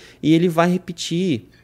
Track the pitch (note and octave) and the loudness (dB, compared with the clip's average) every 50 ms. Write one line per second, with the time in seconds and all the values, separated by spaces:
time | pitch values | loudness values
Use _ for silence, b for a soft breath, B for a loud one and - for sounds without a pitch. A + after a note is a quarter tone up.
0 | B B B B - D3 D#3+ E3 F3 F3+ D#3+ E3 E3+ F3+ F3+ F3+ - - F3 - | B B B B 0 2 2 4 2 2 2 2 0 0 0 -2 -4 -8 -12 -10
1 | - - E3 E3+ F#3+ F#3 C3+ A2 - b b b | -8 -6 -4 -2 -2 -2 -2 -4 -6 b b b